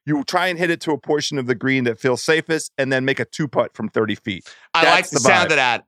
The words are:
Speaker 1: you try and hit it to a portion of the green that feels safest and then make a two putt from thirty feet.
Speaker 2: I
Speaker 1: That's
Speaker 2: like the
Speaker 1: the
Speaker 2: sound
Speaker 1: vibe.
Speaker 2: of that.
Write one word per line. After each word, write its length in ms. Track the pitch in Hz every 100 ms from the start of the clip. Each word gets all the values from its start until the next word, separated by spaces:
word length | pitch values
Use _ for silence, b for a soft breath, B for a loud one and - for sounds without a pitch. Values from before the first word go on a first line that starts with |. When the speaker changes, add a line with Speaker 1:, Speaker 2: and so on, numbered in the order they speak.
| 147
Speaker 1:
you 160 | 151
try 240 | 131 180 180
and 100 | 170
hit 100 | 175
it 140 | 165
to 100 | -
a 60 | 139
portion 400 | - 151 143 143
of 80 | 123
the 80 |
green 300 | 113 131 135
that 140 | 120 110
feels 240 | 135 123
safest 500 | - 160 156 156 - -
and 160 | 135
then 140 | 131 131
make 120 | 135
a 60 |
two 240 | 117 - 147
putt 240 | - 113
from 140 | - 110
thirty 260 | - 110
feet. 320 | 104 - 92 B B B
Speaker 2:
I 100 | 165
Speaker 1:
That's 100 | 160
Speaker 2:
like 140 | 170 180
the 60 |
Speaker 1:
the 60 | -
Speaker 2:
sound 280 | 226 185 175
Speaker 1:
vibe. 40 |
Speaker 2:
of 40 | 151
that. 300 | 127 117